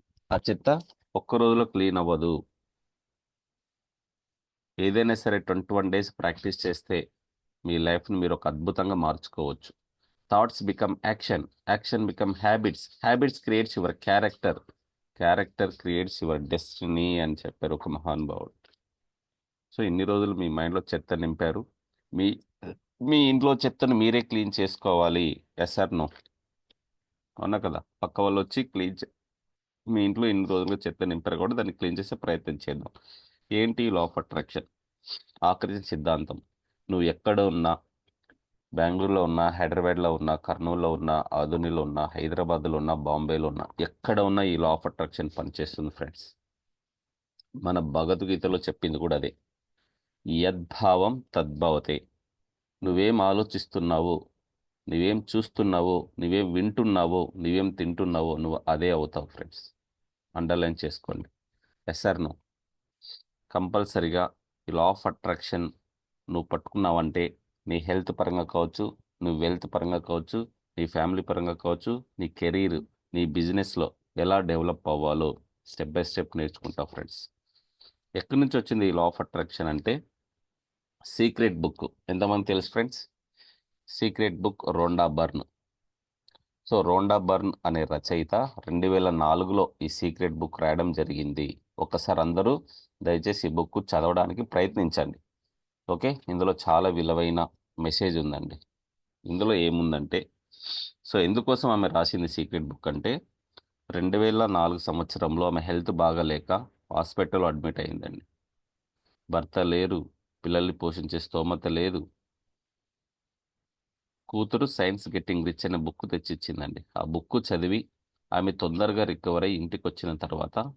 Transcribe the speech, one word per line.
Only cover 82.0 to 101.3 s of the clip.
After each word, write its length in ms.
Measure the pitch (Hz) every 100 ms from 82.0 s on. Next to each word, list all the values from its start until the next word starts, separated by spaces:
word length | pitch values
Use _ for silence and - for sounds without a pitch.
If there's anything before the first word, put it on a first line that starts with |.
| -
ఎంతమంది 360 | 92 101 104
తెలుసు 260 | 101 95 -
ఫ్రెండ్స్? 400 | - 120 - - _ _ _ _ _ _ _ -
సీక్రెట్ 520 | - 113 - 107 87
బుక్ 220 | 98 98 -
రొండా 380 | 82 87 87 85
బర్న్. 360 | 76 80 - - _ _ _ _ _ _ _ _ _ _ _ -
So 120 | 107
రొండా 360 | 87 92 101 104
బర్న్ 340 | 92 95 95 - 87
అనే 180 | 82
రచయిత 500 | 78 76 - 85 80
రెండు 520 | 104 131 - - 87 92
వేల 240 | 95 90
నాలుగులో 640 | 82 78 85 92 101 92 -
ఈ 60 | 78
సీక్రెట్ 440 | - 87 78 90
బుక్ 280 | 78 78 -
రాయడం 320 | 80 80 87
జరిగింది. 680 | 80 76 73 73 71 73 - _ -
ఒకసారి 420 | - - - 85
అందరూ 420 | 82 85 104 143 - - _ -
దయచేసి 460 | 85 85 78 101 80
ఈ 20 |
బుక్ 280 | 82 85 110
చదవడానికి 640 | 101 80 85 87 90 95
ప్రయత్నించండి. 760 | - 107 110 110 85 - 73 69 _ _ _ _ _ _ -
ఓకే, 300 | 87 131 139 -
ఇందులో 260 | 90 95 92 -
చాలా 200 | 82 95
విలువైన 580 | 85 82 82 85 85 82 _ _ -
మెసేజ్ 400 | 80 - 95 82
ఉందండి. 420 | 76 73 76 - _ _ _ _ _ _
ఇందులో 300 | - 87 104
ఏముందంటే, 760 | 98 85 85 82 73 73 92 - _ _ - - - - _ -
so 60 | 101
ఎందుకోసం 520 | 87